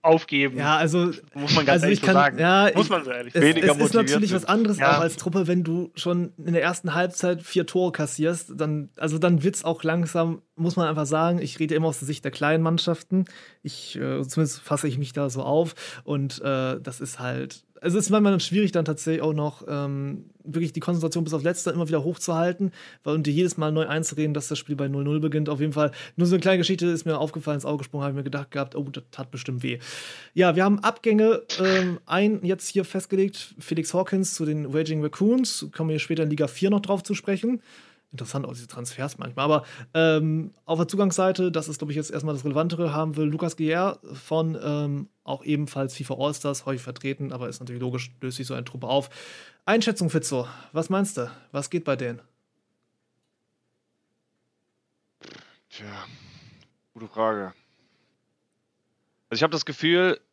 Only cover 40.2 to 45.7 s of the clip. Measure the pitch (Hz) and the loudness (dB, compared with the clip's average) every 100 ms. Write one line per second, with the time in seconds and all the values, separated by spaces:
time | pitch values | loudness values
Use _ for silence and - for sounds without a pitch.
40.2 | 156 160 196 _ - 165 165 196 202 175 | 2 0 -4 _ -4 -2 0 2 2 4
41.2 | 190 185 185 160 156 147 151 147 151 156 | 2 2 0 0 -4 -8 -4 -4 -4 -6
42.2 | 151 139 143 139 170 165 165 151 160 151 | -4 -4 -2 0 -2 -2 -2 -2 -4 -2
43.2 | 151 151 170 160 156 165 190 - - 139 | -2 -2 -4 -2 -2 0 0 -4 -14 -18
44.2 | - 160 160 160 151 147 147 143 - _ | -2 0 0 -4 -4 -2 -2 -4 -8 _
45.2 | - 139 147 147 147 | -10 -8 -2 -2 -2